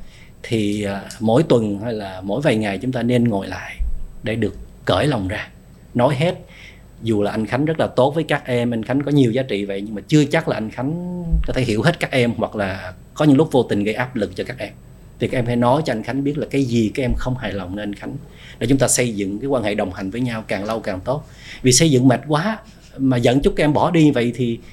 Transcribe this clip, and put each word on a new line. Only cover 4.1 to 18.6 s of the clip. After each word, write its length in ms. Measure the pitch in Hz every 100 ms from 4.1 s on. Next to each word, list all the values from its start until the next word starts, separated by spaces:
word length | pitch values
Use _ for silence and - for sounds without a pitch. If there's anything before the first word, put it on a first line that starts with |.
| -
để 120 | 107
được 200 | 113 101 - - -
cởi 220 | - 95 139
lòng 220 | 123 92
ra, 200 | 104 - - - - -
nói 200 | 120 131 135
hết. 220 | 170 180 - - - - - -
Dù 200 | 113 107
là 80 | 104
anh 160 | 107 107
Khánh 180 | 127
rất 160 | 156 160
là 60 | 113
tốt 280 | - 135
với 100 | 156
các 220 | 151 147 -
em, 280 | 123 120
anh 80 | 113
Khánh 200 | 107 135
có 80 | 143
nhiều 220 | 147 123
giá 100 | 123
trị 220 | 127 101
vậy, 160 | 98 98
nhưng 140 | 107
mà 80 | 101 -
chưa 160 | 151
chắc 240 | 143 160 160
là 80 | 110
anh 140 | 107
Khánh 520 | 107 135 170 180 180 170 160 -
có 60 |
thể 100 | 131
hiểu 200 | 123 107
hết 180 | 156 -
các 100 | 147
em, 220 | 135 120 107
hoặc 200 | 104 107
là 360 | 95 95 92 - -
có 100 | -
những 120 | 151 135
lúc 160 | 160
vô 100 | 143
tình 220 | - 101
gây 100 | 101
áp 220 | 110 127 117
lực 200 | 95 -
cho 80 |
các 140 | 98 -
em. 140 | 104 - - - - -
Thì 100 | 113
các 100 | 135
em 80 | 120
hãy 100 | 120
nói 260 | 120 143
cho 80 | 156
anh 100 | 110
Khánh 220 | 110 131
biết 140 | 139 147
là 80 | 110
cái 140 | 139
gì 260 | 127 117 107
các 80 | 143
em 120 | 123
không 220 | 117 127 127
hài 160 | 107
lòng 240 | 101 87 101
nơi 60 |
anh 120 | 107
Khánh, 220 | 101 - 135 - - -
để 80 | -